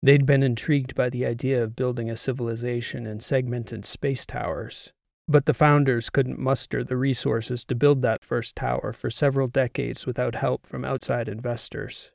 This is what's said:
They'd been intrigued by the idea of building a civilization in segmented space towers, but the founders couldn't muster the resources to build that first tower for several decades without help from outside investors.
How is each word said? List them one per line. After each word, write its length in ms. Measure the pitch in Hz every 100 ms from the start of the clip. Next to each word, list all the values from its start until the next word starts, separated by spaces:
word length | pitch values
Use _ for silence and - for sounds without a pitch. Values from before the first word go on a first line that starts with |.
They'd 240 | - 143 135
been 180 | 139
intrigued 500 | 135 117 - 147 131
by 160 | - 127
the 160 | 120 127
idea 380 | 120 127 131
of 120 | 113 113
building 340 | 127 123 113
a 80 | 113
civilization 880 | - 127 117 113 120 120 117 131 113
in 120 | 107
segmented 640 | - 135 127 120 113 110 -
space 400 | - 143 135 -
towers, 680 | 127 101 78 - - - _ _ _ -
but 180 | 147 -
the 80 |
founders 580 | 127 151 147 139 120 -
couldn't 260 | - 127 127
muster 460 | 131 135 - 120
the 140 | 123 127
resources 680 | 135 127 131 120 113 123 -
to 80 |
build 300 | 123 143 143
that 200 | 127 113
first 320 | - 123 113 -
tower 380 | 123 123 110
for 160 | 117 123
several 380 | - 143 135 131
decades 580 | 127 123 - 120 113 -
without 300 | 120 123 120
help 320 | 135 127 -
from 180 | 131 131
outside 420 | 131 - 123 113
investors. 840 | 107 120 117 - 113 107 - -